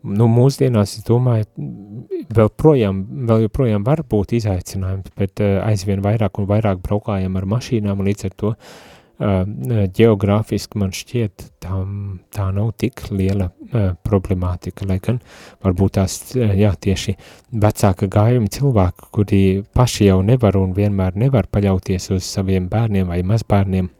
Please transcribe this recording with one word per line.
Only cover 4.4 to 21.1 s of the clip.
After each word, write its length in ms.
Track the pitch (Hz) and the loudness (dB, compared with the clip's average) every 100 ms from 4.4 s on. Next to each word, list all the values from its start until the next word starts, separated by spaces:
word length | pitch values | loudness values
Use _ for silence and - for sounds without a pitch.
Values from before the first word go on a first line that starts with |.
| 107 92 - 98 92 95 92 - | -2 -4 -4 -6 -6 -6 -10 -6
bet, 260 | 98 - | -6 -2
ā, 180 | 104 98 98 | 0 0 0
aizvien 360 | 107 95 101 | -2 0 -2
vairāk 360 | 101 110 104 - | 0 0 0 -2
un 60 | 98 | 0
vairāk 320 | 104 110 92 | 0 2 -2
braukājam 560 | - 104 - 98 95 95 | -2 -4 -2 -4 -2 -4
ar 80 | 95 | -2
mašīnām, 520 | 113 - 117 104 98 | -4 -2 -4 -2 -2
un 100 | 98 | -2
līdz 160 | 101 95 | -2 -6
ar 80 | - | -4
to, 160 | 104 110 - - - - _ _ | -4 -4 -12 -20 -20 -20 _ _
ā, 100 | 104 95 95 117 131 117 98 | 0 0 0 -6 -4 -2 -2
ģeogrāfiski 880 | - 113 104 98 104 113 104 - 107 | 4 4 4 2 0 0 -6 -6 -4
man 140 | 95 - | -4 -4
šķiet, 500 | - 120 110 - - _ | -8 -4 -4 -6 -20 _
tam, 600 | 87 95 95 101 101 92 _ | -8 -6 -6 -8 -8 -12 _
tā 140 | - 98 | -6 -4
nav 220 | 95 110 | -2 -4
tik 300 | - 113 - - | -2 -4 -4 -8
liela, 420 | 101 95 98 90 | -2 0 0 -4
ā, 340 | - 277 120 98 87 | -6 -6 -2 -2 -2
problemātika, 840 | - 101 - 95 90 90 - - 98 | 0 0 0 -2 -2 -4 -8 -8 -4
lai 100 | 92 | -4
gan 220 | - 120 - - - - | -2 -4 -6 -20 -20 -4
varbūt 380 | 98 90 95 - | -2 2 2 2
tās, 200 | 95 - - | -2 -4 -8
ā, 200 | 131 110 | -2 0
jā, 220 | 95 104 | 2 2
tieši 400 | 90 98 92 - 98 - - _ | 2 -2 -2 -4 -8 -10 -20 _
vecāka 580 | 113 104 - 107 92 98 | 0 0 2 0 2 0
gājuma 400 | 107 107 123 104 | 2 4 4 0
cilvēki, 600 | - 139 117 90 - - | 0 0 2 2 -2 -10
kuri 300 | - 101 101 95 98 104 | -4 2 4 4 2 -2
paši 360 | - 120 - 101 | 2 2 4 4
jau 100 | 95 | 4
nevar 360 | 95 127 110 98 | 4 4 4 2
un 160 | 95 | 0
vienmēr 440 | 92 104 101 92 | 0 0 0 -2